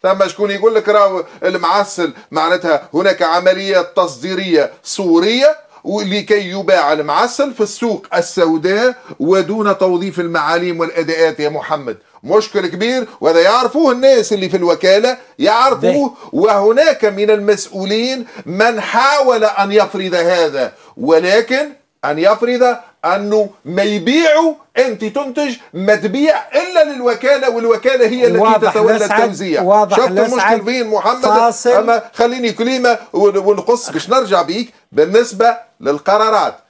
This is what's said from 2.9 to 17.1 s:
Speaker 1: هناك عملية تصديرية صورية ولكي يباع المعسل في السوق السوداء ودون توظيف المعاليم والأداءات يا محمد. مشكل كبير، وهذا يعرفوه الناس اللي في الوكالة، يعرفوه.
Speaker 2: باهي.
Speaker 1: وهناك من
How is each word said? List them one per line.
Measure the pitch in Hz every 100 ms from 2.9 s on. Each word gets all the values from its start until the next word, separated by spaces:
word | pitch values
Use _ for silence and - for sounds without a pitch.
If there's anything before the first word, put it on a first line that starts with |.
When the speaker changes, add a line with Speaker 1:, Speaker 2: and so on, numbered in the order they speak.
Speaker 1:
هناك | 160 185 -
عملية | 165 170 180 185 196 185
تصديرية | 170 - 175 127 160 185 190 160 131 -
صورية | - - 185 170 190 240 285 302 - -
ولكي | - 202 208 202 - 208 185
يباع | 190 185 185 143
المعسل | 156 151 151 240 - 277
في | 240
السوق | 208 - 233 196 - 180
السوداء | 170 - 170 160 170 202 247 247 - -
ودون | 143 190 170 220 208 185
توظيف | 185 175 190 160
المعاليم | 170 165 147 170 180 165
والأداءات | 165 165 156 160 165 156
يا | 151
محمد. | 151 123 156 131 107 _ _
مشكل | 117 208 214 202 180
كبير، | 180 226 254 233 -
وهذا | - 165
يعرفوه | 180 233 262 294 320
الناس | 247 269 262 208
اللي | 208 185
في | 185
الوكالة، | 175 170 185 196 240 226 - -
يعرفوه. | 160 226 262 247
Speaker 2:
باهي. | 233 277 277 - -
Speaker 1:
وهناك | 254 403 202 202 233 311 285
من | 214